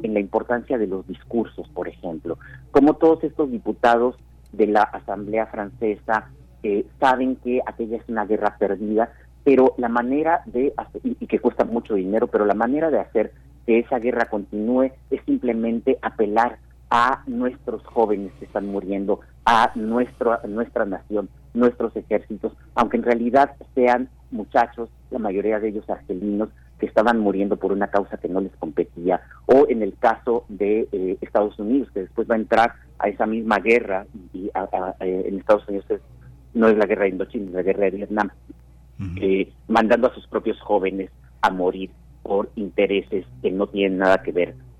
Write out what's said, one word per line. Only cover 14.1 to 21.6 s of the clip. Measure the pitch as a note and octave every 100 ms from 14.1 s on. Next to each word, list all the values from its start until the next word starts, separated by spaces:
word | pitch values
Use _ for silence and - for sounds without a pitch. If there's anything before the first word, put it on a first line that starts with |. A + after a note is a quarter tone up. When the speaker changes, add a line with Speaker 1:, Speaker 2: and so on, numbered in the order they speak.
| A#2
Speaker 1:
continúe | A2+ G#2+ G2 G#2 A2 B2+ C3 - -
es | C3+
simplemente | - C#3 B2 A2+ A2+ A#2 C3+ B2+
apelar | C3+ - G#2 A2 A#2+ - - - -
a | A#2+ B2 - -
nuestros | A#2+ B2+ - - A2
jóvenes | - A#2+ G#2+ G2+ F#2+ -
que |
están | - G#2 G2+
muriendo, | G2 F#2 G2 G2 G2 - -
a | A2+ A#2 A#2+
nuestro, | A#2+ A2 A#2+ B2 - A#2
a | A#2 G#2+
nuestra | G#2 A#2 A#2+
nación, | G2+ F2+ - G#2+ G2 - -
nuestros | A#2